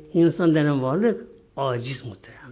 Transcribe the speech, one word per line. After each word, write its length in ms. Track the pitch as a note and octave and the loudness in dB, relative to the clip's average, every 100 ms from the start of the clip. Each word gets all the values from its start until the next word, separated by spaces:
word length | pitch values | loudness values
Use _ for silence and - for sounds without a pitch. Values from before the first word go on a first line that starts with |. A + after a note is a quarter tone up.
| - | -4
insan 420 | E3+ E3 E3+ E3+ D#3 | 2 2 4 2 2
denen 280 | D3 C#3 | 2 0
varlık 440 | B2+ E3 A#3 A3+ - - _ - | 0 0 0 -2 -8 -20 _ -6
aciz 480 | C3+ A#2+ B2+ C3 A#2+ | -4 -4 -8 -12 -14
muhterem, 320 | G2 - - B2+ | -18 -20 -20 -20